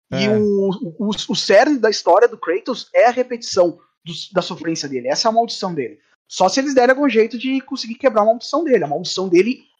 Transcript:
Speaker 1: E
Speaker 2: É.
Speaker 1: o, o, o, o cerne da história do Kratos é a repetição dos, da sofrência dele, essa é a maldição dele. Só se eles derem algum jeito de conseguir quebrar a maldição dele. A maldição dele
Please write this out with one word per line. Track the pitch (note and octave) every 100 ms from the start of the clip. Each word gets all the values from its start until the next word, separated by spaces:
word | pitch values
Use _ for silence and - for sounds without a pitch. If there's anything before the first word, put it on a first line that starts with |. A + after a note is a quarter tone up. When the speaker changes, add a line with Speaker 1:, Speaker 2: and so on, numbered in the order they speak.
| _
Speaker 1:
E | C3 G3+
Speaker 2:
É. | G#3+
Speaker 1:
o, | G#3 G3+ G3
o, | F3+ F3+ D#3+ G#3
o, |
o | G#3 - F#3+
cerne | - G#3 C4+ C#4+
da | A3
história | G#3 - F3 A#3
do | A3+
Kratos | - F#3 - A#3 -
é | F3+ A3
a |
repetição | A#3+ B3 A#3+ - G3 F3 - _ _ E3
dos, | D#3+ -
da | F#3
sofrência | F3 E3 D#3+ D#3+ C#3+
dele, | B2+ B2
essa | D3+ A3+
é |
a |
maldição | A3+ A#3 - F#3+
dele. | E3 A#2+ - _ _ _
Só | - F#3
se | A3+
eles | C#4
derem | C4 B3 C4
algum | C#4+
jeito | A3 A3+ A#3+
de | C4 C4
conseguir | - C4+ A3+ A#3
quebrar | C4+ A3
a | G#3+
maldição | A#3 - C#4+
dele. | E4+ A#3+
A | D3
maldição | D3 F3 - F#3+
dele | F3 G#3 C4 _